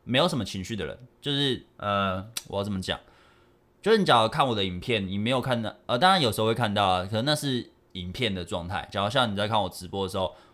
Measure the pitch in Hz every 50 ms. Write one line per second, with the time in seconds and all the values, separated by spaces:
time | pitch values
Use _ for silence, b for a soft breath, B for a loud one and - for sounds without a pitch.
0 | _ - 120 131 165 180 175 131 101 - - 98 92 - 117 101 82 71 - -
1 | - - _ _ - 143 143 139 143 139 120 - - - _ - - 104 101 101
2 | 98 98 92 95 98 113 117 - - - - 98 101 104 101 95 92 - 87 -
3 | b b b b b b b b b b b b _ _ _ _ - 190 226 214
4 | 190 151 131 120 110 110 - 160 143 131 113 104 98 95 90 90 92 - 117 107
5 | 98 90 95 101 104 117 131 127 117 131 123 117 110 104 - - _ - 120 123
6 | 175 185 196 185 143 113 98 - 110 110 117 - 120 107 101 104 101 95 92 90
7 | 90 101 110 107 117 147 151 147 143 139 131 117 - - - _ _ _ - 92
8 | 90 90 90 - 127 107 98 90 87 82 104 87 85 90 98 82 - - - 101
9 | 98 104 113 135 123 110 98 98 107 107 113 107 98 90 - - 92 87 95 98
10 | 98 92 101 98 92 90 B B B B